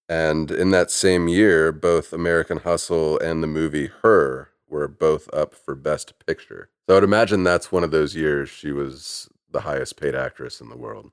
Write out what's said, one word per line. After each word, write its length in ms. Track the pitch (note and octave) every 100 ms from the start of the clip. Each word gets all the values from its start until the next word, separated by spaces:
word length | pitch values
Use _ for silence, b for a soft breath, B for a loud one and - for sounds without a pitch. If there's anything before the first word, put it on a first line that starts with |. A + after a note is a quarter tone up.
| -
and 420 | E2 D#2+ D#2 D2+
in 200 | D#2 F#2
that 200 | F#2 E2+
same 380 | - F#2+ F2+ E2+
year, 420 | F2+ G#2+ E2 D#2+
both 420 | D2+ E2+ E2+ -
American 440 | E2+ E2+ E2 D#2+ E2
Hustle 600 | F2 E2+ - E2 D#2 D#2
and 240 | E2 D#2+
the 40 | D#2+
movie 440 | D#2 D#2+ D2 C#2 -
Her 460 | A2+ G2 C#2 C2 C2+ _ _
were 220 | D2 D2
both 400 | C2+ D#2 D#2 -
up 200 | D2+ D2+
for 200 | - -
Best 400 | C#2 D2+ D2+ - _ -
Picture. 440 | D#2 - - - _ -
So 60 |
I 20 | F#2+
would 80 |
imagine 400 | G2 G#2 A2 G2+
that's 260 | F2+ F2 -
one 140 | F2+
of 60 | E2
those 260 | D#2 D2+ D#2
years 320 | D#2 C#2+ C#2
she 240 | - D2+
was 560 | C#2 C#2 C#2 - - - _ _
the 100 | C2+
highest 400 | D#2+ C#2 B1+ -
paid 140 | D2
actress 480 | C2 B1+ - A#2+ -
in 80 | -
the 60 | A#2+
world. 340 | A2+ G#2+ G#2